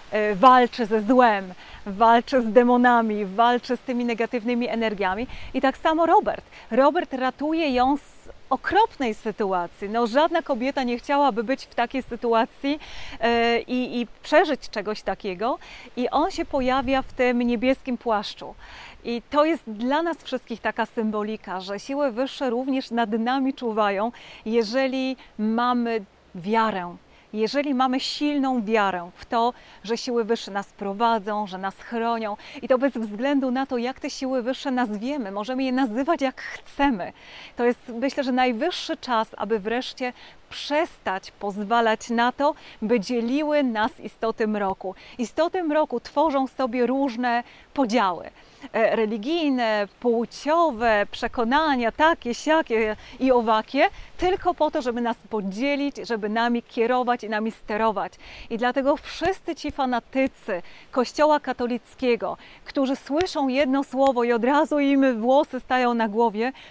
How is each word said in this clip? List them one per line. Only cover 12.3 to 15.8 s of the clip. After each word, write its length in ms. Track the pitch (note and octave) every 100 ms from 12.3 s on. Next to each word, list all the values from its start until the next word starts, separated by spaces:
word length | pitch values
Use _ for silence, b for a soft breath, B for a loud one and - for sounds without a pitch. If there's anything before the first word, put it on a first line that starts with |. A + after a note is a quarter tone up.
| A3+ A#3+ - C#4 D4+ B B B B
e, 400 | A#3 A#3 A#3 A#3
i, 400 | - B3+ B3 A#3+
i 60 | A3+ -
przeżyć 460 | - D4+ E4 C4+ -
czegoś 320 | A3 G3 G#3+
takiego. 560 | - F#3+ G3+ F3+ A3+ D#4+ B B